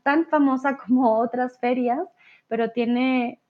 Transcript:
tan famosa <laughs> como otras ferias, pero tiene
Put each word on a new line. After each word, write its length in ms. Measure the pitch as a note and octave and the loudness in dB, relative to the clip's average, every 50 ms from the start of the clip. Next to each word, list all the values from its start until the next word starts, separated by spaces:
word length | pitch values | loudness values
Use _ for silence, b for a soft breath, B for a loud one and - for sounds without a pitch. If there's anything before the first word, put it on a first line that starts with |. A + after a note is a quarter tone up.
tan 240 | - C#4 C#4+ D#4+ E4 | -2 0 2 2 0
famosa 500 | - D#4 D4+ C#4+ C#4 C4 B3+ C4 C#4 C4+ | 2 2 2 2 2 2 0 -2 -4 -4
<laughs> 100 | C#4 - | -4 -2
como 320 | - B3+ B3+ C4 A3+ A3 A3 | 0 0 2 4 2 2 2
otras 400 | A#3 A#3+ A#3+ B3 B3+ B3+ B3+ - | 0 -2 -2 -4 -4 -4 -6 -4
ferias, 480 | - A#3+ B3+ B3+ B3 A#3+ A#3+ C#4+ F#4 F4+ _ b b b b b b | -2 -2 0 0 0 -2 -2 -2 -6 -10 _ b b b b b b
pero 240 | - A3+ A3+ A#3 A3+ | -6 -4 -2 -2 -2
tiene 720 | A#3 A#3+ A#3 A3+ A#3+ B3 B3+ C4 C4 B3+ A#3+ A#3+ - _ _ | -2 -2 -2 0 0 0 2 0 0 0 -2 -4 -6 _ _